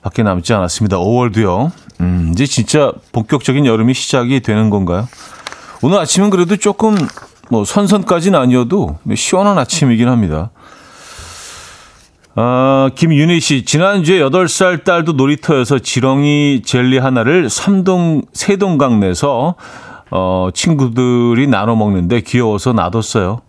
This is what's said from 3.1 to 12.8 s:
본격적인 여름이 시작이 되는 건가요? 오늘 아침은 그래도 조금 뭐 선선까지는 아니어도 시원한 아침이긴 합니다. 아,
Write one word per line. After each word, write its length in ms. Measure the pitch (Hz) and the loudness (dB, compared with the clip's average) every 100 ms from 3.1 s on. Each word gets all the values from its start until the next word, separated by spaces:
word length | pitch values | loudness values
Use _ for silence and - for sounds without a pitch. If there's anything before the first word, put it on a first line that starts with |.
본격적인 540 | 120 110 147 - 135 139 | -6 -2 -2 0 0 2
여름이 260 | 110 113 | 2 2
시작이 480 | 131 - 135 120 135 | 0 -2 -2 0 -2
되는 300 | 113 107 110 | 0 0 2
건가요? 360 | 101 92 90 123 - - - - - - - | 0 0 -2 -4 -12 -20 -18 -18 -18 -20 -4
오늘 160 | 135 196 | 0 0
아침은 320 | 160 - 196 | 0 0 2
그래도 260 | 185 175 208 | 2 0 0
조금 400 | 208 196 220 208 147 - - _ - | -2 0 0 0 -2 -8 -20 _ -4
뭐 140 | 117 | -2
선선까지는 760 | 101 - 202 208 175 175 175 175 | 0 0 2 0 2 0 2 2
아니어도 600 | 127 127 123 190 101 76 - 107 | 2 2 2 0 -2 -6 -6 -4
시원한 420 | - 185 202 190 | -2 0 2 0
아침이긴 500 | 123 - 139 113 120 | -2 0 2 2 2
합니다. 420 | 123 98 76 98 _ - - - - - - - - - - - - - - _ _ _ | 2 0 -2 -6 _ -20 -20 -20 -20 -20 -20 -20 -18 -20 -20 -20 -20 -20 -20 _ _ _
아, 540 | - 113 123 131 135 | -4 0 2 2 2